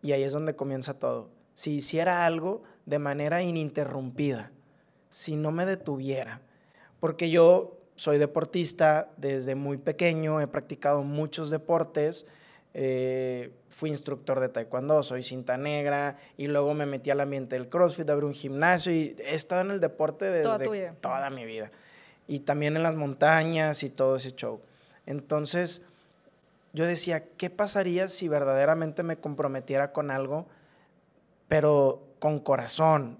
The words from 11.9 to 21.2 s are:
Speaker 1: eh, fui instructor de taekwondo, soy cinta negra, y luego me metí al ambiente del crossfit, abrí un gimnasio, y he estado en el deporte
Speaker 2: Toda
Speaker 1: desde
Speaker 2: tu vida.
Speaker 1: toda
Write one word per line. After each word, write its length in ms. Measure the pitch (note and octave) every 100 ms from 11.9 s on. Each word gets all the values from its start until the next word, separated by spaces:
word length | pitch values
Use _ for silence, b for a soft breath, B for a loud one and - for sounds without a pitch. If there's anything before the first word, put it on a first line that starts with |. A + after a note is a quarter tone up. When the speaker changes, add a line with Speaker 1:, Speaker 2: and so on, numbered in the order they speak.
| - D3+ D#3+ - B B B B
Speaker 1:
eh, 760 | - C3+ C3 C3 C3 B2+ B2+ B2 - _
fui 200 | - D#3
instructor 500 | C#3+ D3 C3+ - C3+
de 100 | C3
taekwondo, 520 | B2+ A2+ B2+ C#3 D3+
soy 200 | C#3 B2+
cinta 340 | B2 C3 B2+ B2+
negra, 600 | C#3+ D3 C#3+ C#3+ C#3+ C#3 B B
y 100 | C#3+
luego 260 | D3 C#3+
me 120 | D3 C#3+
metí 240 | C3+ C#3
al 120 | C#3
ambiente 340 | C#3+ C#3 B2+ B2+
del 140 | B2
crossfit, 380 | E3+ F3+ D3+ D#3
abrí 160 | D3 C#3+
un 80 |
gimnasio, 580 | C#3+ C#3 C#3 E3 F3+ F3+
y 240 | E3 D#3 -
he 140 | C3 D#3
estado 260 | - F3+
en 100 | F#3
el 80 | G3+
deporte 640 | E3+ - G3+ F#3 G3 F3
Speaker 2:
Toda 140 | D#3 A3
Speaker 1:
desde 60 | C3+
Speaker 2:
tu 60 |
vida. 240 | G#3 F3+ E3
Speaker 1:
toda 280 | C3+ C3